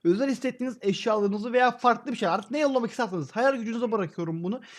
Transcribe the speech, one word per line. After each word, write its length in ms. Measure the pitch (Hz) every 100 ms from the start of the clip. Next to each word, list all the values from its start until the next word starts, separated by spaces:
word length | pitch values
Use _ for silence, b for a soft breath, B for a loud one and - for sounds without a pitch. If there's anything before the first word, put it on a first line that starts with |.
özel 260 | 170 190 277
hissettiğiniz 460 | 254 262 247 254 240
eşyalarınızı 720 | 196 196 233 214 202 208 226
veya 180 | 247 247
farklı 420 | 247 247 233 269
bir 40 | 254
şey, 120 | 185
artık 220 | 185 202
ne 80 | 285
yollamak 320 | 294 262 233
isterseniz, 400 | - 233 180 139
hayal 260 | 214 262 269
gücünüze 360 | 220 233 240
bırakıyorum 520 | 220 185 - 165 165
bunu. 160 | 175 247 -